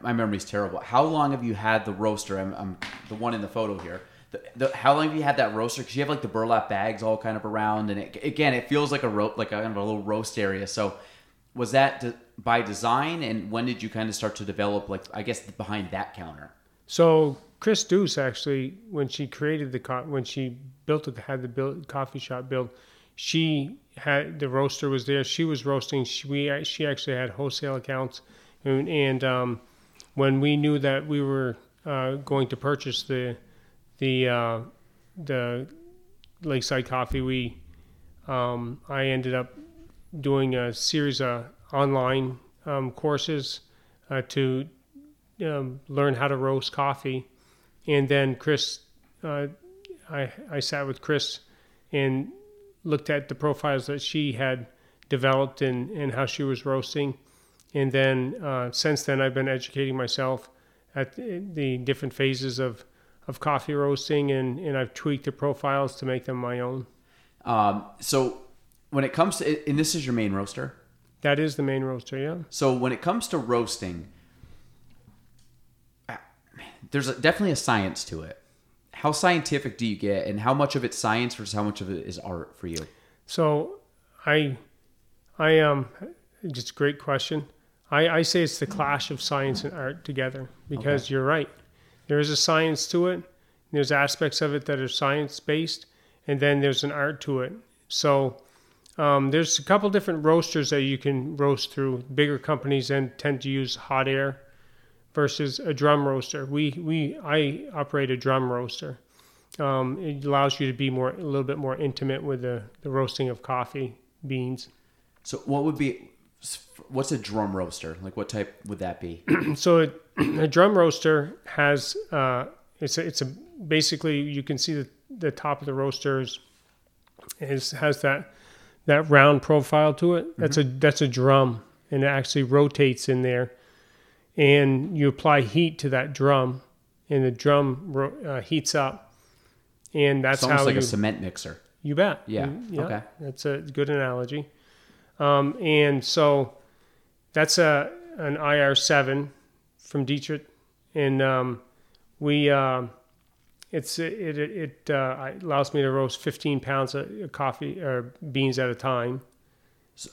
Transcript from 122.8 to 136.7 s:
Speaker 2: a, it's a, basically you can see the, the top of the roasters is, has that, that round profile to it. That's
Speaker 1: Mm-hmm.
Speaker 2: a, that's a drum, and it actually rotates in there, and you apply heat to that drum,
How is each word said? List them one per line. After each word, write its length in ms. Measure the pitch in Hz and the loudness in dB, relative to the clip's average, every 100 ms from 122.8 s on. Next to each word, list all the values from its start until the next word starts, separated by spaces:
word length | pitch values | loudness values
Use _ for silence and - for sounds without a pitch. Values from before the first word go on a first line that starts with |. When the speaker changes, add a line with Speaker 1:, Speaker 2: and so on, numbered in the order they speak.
| 147 - | -4 -4
Speaker 2:
a, 80 | 165 | -4
it's 160 | - | -4
a, 40 | 131 | -6
basically 920 | 165 302 320 170 156 147 156 160 147 | -8 -18 -12 0 2 2 0 0 -2
you 220 | 147 139 | -2 -4
can 140 | 135 135 | -4 -2
see 160 | - | -2
the, 140 | 147 127 _ - | -4 -6 _ -20
the 220 | 254 160 | -6 -4
top 300 | - 147 143 | -2 -4 -4
of 40 | 143 | -4
the 80 | |
roasters 640 | 135 139 131 143 135 127 - _ _ _ _ _ _ _ _ - - | -2 -2 -2 0 0 -2 -8 _ _ _ _ _ _ _ _ -16 -10
is, 320 | 139 139 131 | -4 -4 -4
has 300 | 143 156 143 | -2 0 2
that, 280 | 143 139 - - - - - _ - | 2 0 -4 -18 -20 -20 -20 _ 4
that 240 | 147 156 | 4 8
round 320 | 143 139 143 | 10 10 8
profile 520 | - 151 131 151 151 147 | 6 4 6 4 4 4
to 200 | 175 170 | 2 2
it. 220 | 330 - | 0 -2
That's 200 | 156 147 | 0 2
Speaker 1:
Mm-hmm. 200 | 135 131 | 2 4
Speaker 2:
a, 20 | |
that's 220 | 151 139 | 4 4
a 60 | 143 | 2
drum, 560 | 123 131 135 131 117 - _ - | 4 6 6 6 0 -8 _ -4
and 140 | 139 | 0
it 40 | 139 | 2
actually 360 | 139 131 147 | 2 2 0
rotates 640 | 131 143 143 - 139 123 - | 4 6 6 6 4 4 0
in 120 | 127 | 2
there, 320 | 127 123 123 - _ _ _ _ _ _ _ - | 2 0 -2 -6 _ _ _ _ _ _ _ 4
and 640 | 143 143 139 131 151 165 | 8 8 8 4 0 2
you 100 | 139 | 2
apply 340 | 135 160 147 | 4 6 6
heat 380 | 120 143 170 160 | 4 2 2 0
to 100 | 143 | -2
that 240 | 127 139 | 0 -2
drum, 480 | 135 139 139 127 127 - | 2 4 4 2 -2 -12